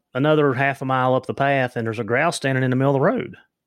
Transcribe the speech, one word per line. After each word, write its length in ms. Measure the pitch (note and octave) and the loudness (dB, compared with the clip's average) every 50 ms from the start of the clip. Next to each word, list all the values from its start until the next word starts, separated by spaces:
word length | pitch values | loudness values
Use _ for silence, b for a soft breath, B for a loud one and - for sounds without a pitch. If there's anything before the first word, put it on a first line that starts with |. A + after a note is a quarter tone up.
| _ _ - | _ _ -4
another 400 | B2+ C#3 D3+ D#3 D3+ D3 C#3+ B2 | -2 2 2 4 4 2 2 2
half 280 | B2 C#3 C#3 C3+ - | 0 0 -2 -2 -4
a 40 | C#3+ | -4
mile 300 | C3 C3 B2+ B2+ B2+ B2+ | -2 0 0 2 2 2
up 100 | C3 B2+ | 0 0
the 60 | - A2 | -4 -4
path, 420 | - C#3 C#3 C#3 C3+ B2+ B2 - | -2 0 0 2 0 0 -2 -4
and 100 | B2 A2+ | -4 -4
there's 140 | A2+ G#2+ A2 | -4 -4 -6
a 40 | A#2 | -4
grouse 320 | G2 A#2 C3 D#3 F3 - | -2 0 0 0 0 -2
standing 280 | - - C3+ C3+ C3 C3 | -2 -2 -2 0 0 0
in 60 | B2+ | 0
the 60 | B2+ | 0
middle 200 | B2+ C3+ C#3 C#3 | 2 2 2 2
of 40 | C3+ | 2
the 40 | C#3 | 2
road 300 | G3 C4 A#3+ - - - - _ _ _ _ _ | 0 0 -2 -6 -8 -12 -18 _ _ _ _ _